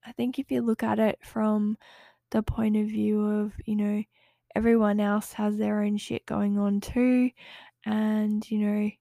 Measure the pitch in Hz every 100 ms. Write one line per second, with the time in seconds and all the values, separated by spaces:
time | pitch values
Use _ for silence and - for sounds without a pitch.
0 | - 233 247 262 269 262 233 226 226 214
1 | 220 - - - 214 214 208 220 - -
2 | - _ _ 220 214 - 220 214 214 214
3 | 208 214 208 208 208 - - 214 208 208
4 | 214 _ _ _ _ - 226 233 208 202
5 | 208 208 - - 208 208 214 208 208 208
6 | - 233 - 208 208 202 202 202 - -
7 | 247 254 247 _ - - - _ 214 214
8 | 214 214 214 214 - 214 208 208 208 -